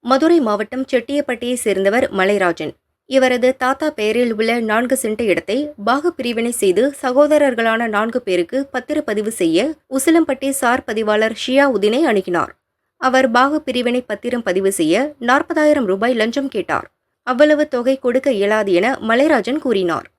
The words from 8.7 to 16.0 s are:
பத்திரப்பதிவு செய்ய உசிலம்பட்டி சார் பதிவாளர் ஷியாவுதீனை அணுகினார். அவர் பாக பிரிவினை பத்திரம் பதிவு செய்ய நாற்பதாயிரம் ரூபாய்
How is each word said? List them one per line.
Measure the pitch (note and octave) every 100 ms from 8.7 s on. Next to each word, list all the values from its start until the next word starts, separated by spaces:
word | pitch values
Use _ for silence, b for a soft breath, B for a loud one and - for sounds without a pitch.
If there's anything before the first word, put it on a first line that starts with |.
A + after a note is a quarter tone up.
பத்திரப்பதிவு | B3+ B3 D4+ D4 G#3 G#3+
செய்ய | A3+ F3+ B3 C4+ D#4 _
உசிலம்பட்டி | C4 E4+ E4 D#4+ C4 C#4
சார் | C4+ B3 B3+ -
பதிவாளர் | A3 G#3+ G#3+ A3 G#3+
ஷியாவுதீனை | - C4 C#4 G#3+ G#3 A#3+
அணுகினார். | D#4+ G#3 F#3+ F3 - - _ _ _ _
அவர் | C4 B3+ C4
பாக | B3 C4+ D4+
பிரிவினை | D4+ B3 A#3 B3
பத்திரம் | B3 G#3 A#3+ A#3+ A3+
பதிவு | F3+ F#3+
செய்ய | G3 D#3 F#3+ D4 -
நாற்பதாயிரம் | A#3+ C4+ E4 D#4+ D4+ C#4+ G#3+
ரூபாய் | G3